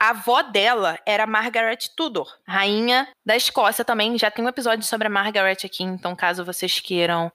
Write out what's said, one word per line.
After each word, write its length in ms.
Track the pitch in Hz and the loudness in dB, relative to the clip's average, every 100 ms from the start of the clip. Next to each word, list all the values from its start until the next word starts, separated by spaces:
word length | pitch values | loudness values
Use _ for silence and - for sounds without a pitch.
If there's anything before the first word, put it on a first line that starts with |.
A 80 | 220 | 2
avó 320 | 233 208 247 | 2 2 2
dela 560 | 311 202 214 240 185 165 - | 2 2 2 2 0 -2 -2
era 220 | 208 214 | 0 2
Margaret 500 | 214 226 233 226 233 - - | 0 0 0 0 -2 -6 -6
Tudor, 320 | 320 202 139 - - | -4 -4 -6 -10 -6
rainha 600 | 190 196 208 233 247 269 - | 0 2 2 2 2 0 -6
da 120 | - 226 | 0 0
Escócia 500 | - - 208 190 240 | 2 2 2 2 0
também. 320 | 226 214 233 | 0 0 0
Já 140 | 214 | 0
tem 120 | 214 | 0
um 60 | 233 | -4
episódio 340 | 254 240 226 | -2 -2 -2
sobre 220 | 214 220 214 | -2 -2 0
a 40 | |
Margaret 480 | 202 202 208 190 190 | 0 0 2 2 0
aqui, 200 | 196 - | -4 -8
então 320 | 185 185 185 180 | -6 -6 -6 -2
caso 280 | 180 180 | -2 -2
vocês 360 | 175 180 180 - | -4 -4 -4 -4
queiram 520 | - 180 170 170 165 | -2 0 2 2 -2